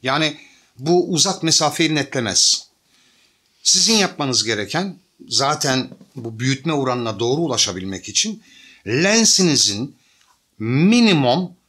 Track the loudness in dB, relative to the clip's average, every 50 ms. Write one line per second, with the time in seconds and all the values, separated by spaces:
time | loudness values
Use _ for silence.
0 | 0 0 0 0 0 -2 -4 -6 -20 -20 -20 _ _ _ _ -10 0 2 4 4
1 | 4 2 2 0 2 0 0 -2 -2 0 0 2 2 0 0 2 0 2 2 0
2 | -2 -2 -2 -4 -2 0 0 2 2 2 0 0 -4 _ _ _ _ _ _ _
3 | _ _ _ _ _ _ _ _ _ _ _ _ _ 0 0 2 2 2 2 2
4 | 2 0 -2 -4 -4 -2 -2 -2 0 0 -2 -2 -4 -4 -4 -4 -4 -4 -8 -14
5 | _ _ _ _ -14 -6 -4 -2 0 0 -2 -2 0 -2 0 -2 -2 -6 -10 -20
6 | -20 _ _ -14 -12 -12 -10 -4 -2 -2 -2 -2 -2 -4 -2 -2 -2 -2 -2 -2
7 | -4 -6 -4 -4 -2 -2 0 0 -2 -2 0 -2 -2 -2 -2 -8 -8 -8 -10 -10
8 | -10 -6 -4 -4 -4 -4 -6 -10 _ -20 -20 -20 -20 -20 -20 -16 _ -4 -2 0
9 | 0 2 2 2 2 2 2 2 2 2 2 2 0 0 -2 -4 -8 -10 -12 _
10 | _ _ _ _ _ _ _ _ _ _ _ _ -4 -2 0 2 4 4 4 4
11 | 4 4 4 4 4 2 2 2 0 -4 -10 _ _